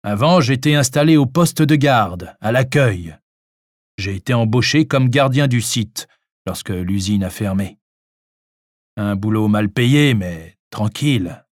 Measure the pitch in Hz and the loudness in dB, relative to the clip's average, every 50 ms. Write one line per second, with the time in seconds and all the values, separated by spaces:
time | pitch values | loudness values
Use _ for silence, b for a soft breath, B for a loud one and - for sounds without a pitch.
0 | - 104 104 101 135 160 180 180 135 117 135 127 131 151 151 147 135 - - 151 | -4 -4 -2 0 2 4 4 4 4 2 0 0 2 2 2 2 0 0 0 0
1 | 147 160 160 151 139 127 131 170 175 160 - - 156 135 156 147 135 143 131 117 | 4 4 4 4 2 2 2 0 0 0 2 0 2 2 2 2 4 2 4 2
2 | 104 90 90 90 90 - - _ - 110 120 127 131 131 - 147 135 120 101 87 | 2 0 -4 -10 -12 -16 -16 _ -4 0 0 0 0 0 0 2 2 2 0 -4
3 | 85 82 80 _ _ _ _ _ _ _ _ _ _ _ _ _ _ _ _ - | -10 -14 -16 _ _ _ _ _ _ _ _ _ _ _ _ _ _ _ _ -10
4 | 95 98 95 98 _ - 123 117 117 110 110 123 117 - - 151 156 - - 135 | -8 -8 -8 -8 _ -2 0 0 2 2 2 0 0 2 2 0 0 2 0 0
5 | 131 127 127 139 135 131 123 143 147 131 123 120 113 - - 120 104 - _ - | 0 2 2 2 2 2 2 0 0 2 0 -2 -2 -2 -4 -4 -4 -6 _ -16
6 | - _ _ _ _ _ _ _ _ 92 90 - - - 98 90 90 90 98 101 | -18 _ _ _ _ _ _ _ _ -10 -10 -10 -8 -8 -6 -6 -4 -4 -4 -4
7 | 92 98 104 98 98 90 - - 110 98 95 98 98 90 - _ _ _ _ _ | -2 -2 -2 -2 -2 -4 -6 -6 -6 -4 -2 -4 -4 -6 -12 _ _ _ _ _
8 | _ _ _ _ _ _ _ _ _ _ _ _ _ _ _ _ _ _ _ - | _ _ _ _ _ _ _ _ _ _ _ _ _ _ _ _ _ _ _ -6
9 | 101 104 101 98 104 107 110 110 107 107 107 107 104 98 - 131 120 120 139 147 | -4 -4 -4 -2 -2 -2 0 0 2 2 2 0 0 -2 0 0 2 4 4 4
10 | 147 139 123 104 92 90 87 80 80 82 _ _ _ _ - - 107 107 - - | 4 4 2 0 -2 -6 -8 -12 -16 -18 _ _ _ _ -8 -6 -6 -6 -4 -2
11 | 143 147 135 110 90 85 - - _ _ | -2 0 0 0 -2 -6 -10 -16 _ _